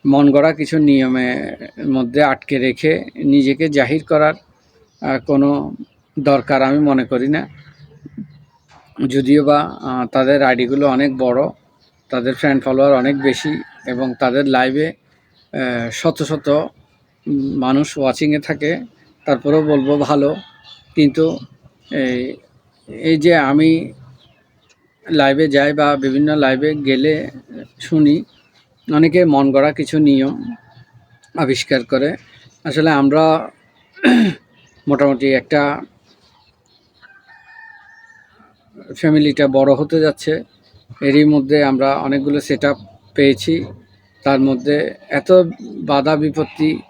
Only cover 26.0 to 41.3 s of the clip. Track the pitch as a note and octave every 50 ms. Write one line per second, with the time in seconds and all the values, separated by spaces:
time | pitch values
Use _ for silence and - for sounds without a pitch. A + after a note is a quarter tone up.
26 | C3+ C3+ C3 C#3 D3 D3+ D3+ D3+ C#3+ C3 C3+ C3 C#3+ D3+ D#3 D3+ C#3 C3+ C3+ B2+
27 | C#3 D#3 D#3 D#3 - - - - - _ - - - - _ _ - - E3 D#3
28 | D3+ C#3+ D3 F3+ A3 _ _ _ _ _ _ _ _ _ _ _ _ - C#3+ D3+
29 | D#3+ E3 D3+ F3+ F3+ D#3+ C#3+ C#3 C#3 C#3 C3 C3+ C#3 D3+ D3 - D3 - - D#3
30 | D3+ D3 C#3 C3+ C3+ C#3 - - - A#3 A#3 - _ _ _ - - _ _ -
31 | _ _ _ _ _ _ _ - D#3+ B2+ C3+ B2 - - C#3+ B2+ A#2 - C#3 C3
32 | C#3 D3+ F#3+ - - _ - - - - _ _ _ D#3+ B2 D#3 D#3 E3 D3+ C#3
33 | C#3 C#3 C#3+ D#3 D#3+ D#3+ D#3 D#3+ A2+ - _ _ _ _ _ _ _ _ _ -
34 | - B3 B3 A#3 A3+ F#3+ - - _ _ _ _ _ _ _ _ _ - C#3+ C3
35 | C#3+ C#3 C3+ A#2+ C3+ C#3 C3+ B2+ - _ D#3 D3 C#3+ C#3+ D3 - - - _ _
36 | _ _ _ _ _ _ _ _ _ _ _ _ _ _ _ _ _ _ _ _
37 | C6+ C6+ C6+ C6+ _ F#5 A5+ A5+ A5 A5 A5+ A#5 A5+ A5+ A5 - _ A5 A5+ A5+
38 | A5+ A5 A5 A5 A5 _ _ _ - _ _ _ _ _ _ - - - C3+ -
39 | - D#3+ D3+ D3+ D3+ D3 C#3 - C#3+ C#3 C3+ C#3 C3+ C#3 C3+ B2+ D3+ D3 E3 D#3+
40 | D3+ D3+ C#3 - - D#3 D#3 E3 A#3 _ _ _ _ _ _ _ _ _ - _
41 | C#3+ C#3 C#3 D3 D3+ D3+